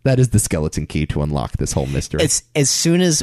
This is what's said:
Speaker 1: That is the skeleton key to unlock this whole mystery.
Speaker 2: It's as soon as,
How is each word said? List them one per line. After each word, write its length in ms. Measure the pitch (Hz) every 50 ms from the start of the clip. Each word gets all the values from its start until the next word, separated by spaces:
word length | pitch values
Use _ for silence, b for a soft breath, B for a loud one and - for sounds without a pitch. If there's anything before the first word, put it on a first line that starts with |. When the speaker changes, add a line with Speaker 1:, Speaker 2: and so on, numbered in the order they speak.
Speaker 1:
That 160 | _ 135 135 127
is 100 | 131 113
the 100 | - -
skeleton 480 | - - - 82 76 78 - - 73
key 200 | - - 78 76
to 160 | - - 76
unlock 340 | 73 73 76 69 57 - -
this 160 | - 69 -
whole 140 | - - 67
mystery. 360 | 67 69 67 - - - 156
Speaker 2:
It's 200 | 156 151 - - - _ _
as 140 | 151 143 -
soon 320 | - - - 165 170 180
as, 200 | 185 175 156 -